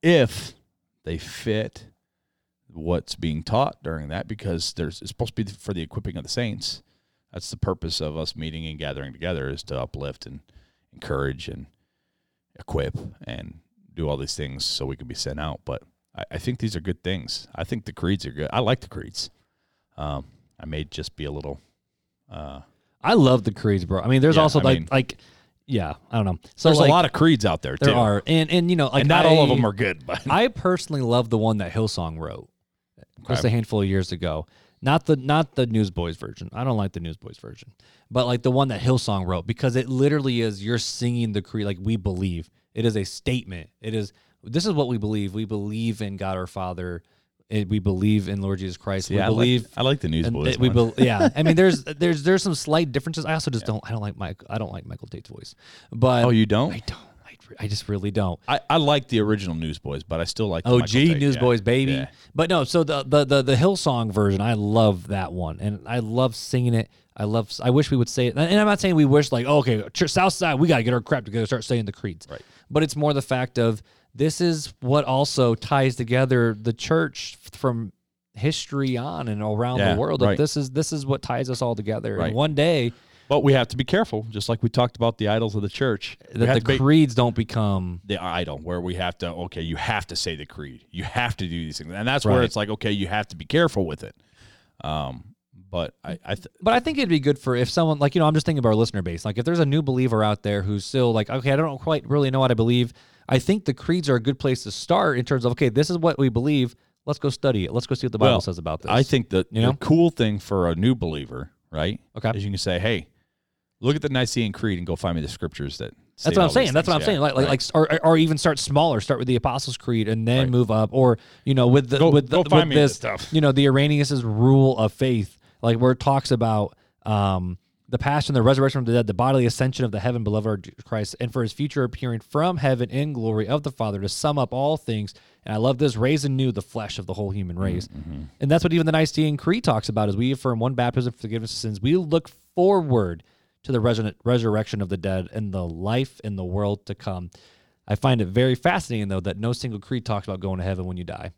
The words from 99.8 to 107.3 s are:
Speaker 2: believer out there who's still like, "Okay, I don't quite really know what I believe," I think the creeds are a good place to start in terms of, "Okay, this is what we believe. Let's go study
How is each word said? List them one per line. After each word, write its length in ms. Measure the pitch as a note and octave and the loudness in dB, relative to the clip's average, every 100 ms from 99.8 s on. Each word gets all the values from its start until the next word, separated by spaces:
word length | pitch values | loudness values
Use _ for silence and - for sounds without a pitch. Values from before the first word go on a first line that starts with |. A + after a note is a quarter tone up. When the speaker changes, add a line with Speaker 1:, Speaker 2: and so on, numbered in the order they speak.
Speaker 2:
believer 420 | C#3+ B2+ B2+ A2+ | 0 0 2 2
out 200 | G#2+ G#2 | 2 0
there 180 | G#2 G2+ | -2 -2
who's 240 | G2 G#2 - | -2 -4 -2
still 260 | C3+ B2 | 0 2
like, 180 | A2 G#2 | 2 0
"Okay, 220 | C3 B2+ | -2 0
I 40 | C#3 | 0
don't 240 | D#3+ C#3 | 0 -4
quite 260 | D#3+ D3+ - | -2 -2 0
really 240 | D3 C#3 | 0 2
know 80 | C3+ | 2
what 120 | C3 | 2
I 20 | |
believe," 400 | A2+ A2+ B2 A#2 - _ _ - | 4 4 4 0 -4 _ _ 0
I 120 | C3 | 0
think 260 | - G#3 E3+ | 2 0 0
the 80 | |
creeds 360 | B2+ - F3 C#3+ | -4 -2 -2 2
are 60 | B2 | 2
a 60 | |
good 180 | A2+ C3 | 2 -2
place 240 | C#3 B2+ | 0 -2
to 80 | G#2 | -4
start 460 | - - F3+ F3+ B2+ | -12 0 2 2 0
in 80 | B2+ | 0
terms 180 | C3+ | 0
of, 80 | A#2+ | 0
"Okay, 160 | A#2+ C3 | 2 2
this 200 | A2+ D3+ | 2 0
is 80 | F3 | 2
what 200 | D#3+ D3 | 0 2
we 100 | C3+ | 2
believe. 460 | A#2 C3+ D3 B2 - _ _ - | 2 2 2 0 -4 _ _ -6
Let's 140 | D3 | -2
go 100 | |
study 360 | C#3+ | -2